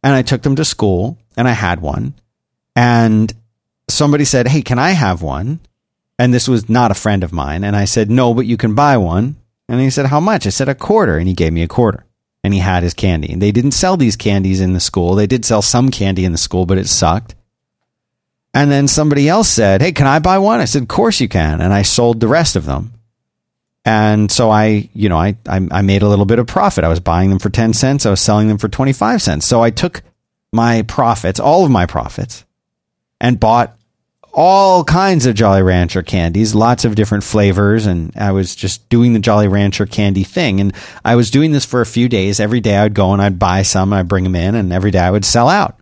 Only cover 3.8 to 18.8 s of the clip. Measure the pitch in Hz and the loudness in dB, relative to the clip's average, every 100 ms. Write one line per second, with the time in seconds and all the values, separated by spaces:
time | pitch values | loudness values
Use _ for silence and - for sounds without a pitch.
3.8 | - - 147 147 143 131 123 147 - 123 | -6 -2 2 2 2 0 2 0 0 -2
4.8 | 156 185 113 85 80 69 107 160 _ _ | 0 0 0 -2 -6 -6 -6 -10 _ _
5.8 | _ _ _ - 127 123 127 123 110 117 | _ _ _ -2 0 2 2 -2 0 0
6.8 | 120 98 110 101 90 85 69 80 101 101 | 2 0 -2 -2 -2 -6 -6 -4 -2 -2
7.8 | 101 - 107 120 123 117 113 117 117 107 | 0 -2 0 2 2 0 -2 -2 -2 0
8.8 | 147 127 90 85 120 147 _ _ - 120 | 2 2 0 0 -2 -6 _ _ -6 -2
9.8 | 135 127 135 147 185 214 - - 180 135 | 0 0 0 0 0 -2 -2 -4 -4 -4
10.8 | - 214 165 78 90 90 82 82 82 - | -2 0 2 0 -2 -2 -2 -2 -2 0
11.8 | 113 - _ _ _ _ 104 98 95 92 | 0 -2 _ _ _ _ -2 0 0 0
12.8 | 87 - 98 85 73 - 101 104 131 156 | -2 -2 -2 -2 -4 -2 0 0 0 0
13.8 | 185 185 123 104 110 101 95 95 92 90 | 0 2 0 0 -2 0 0 0 0 -2
14.8 | - - 87 98 104 123 113 107 101 127 | -2 -2 0 0 0 0 0 0 0 0
15.8 | 131 - 98 90 92 82 - 90 87 95 | 0 0 -4 -2 -2 -2 -4 -4 0 -2
16.8 | 90 - 87 90 113 - _ _ _ _ | -2 0 0 -2 -6 -20 _ _ _ _
17.8 | _ _ _ _ _ _ _ 131 143 139 | _ _ _ _ _ _ _ 0 2 2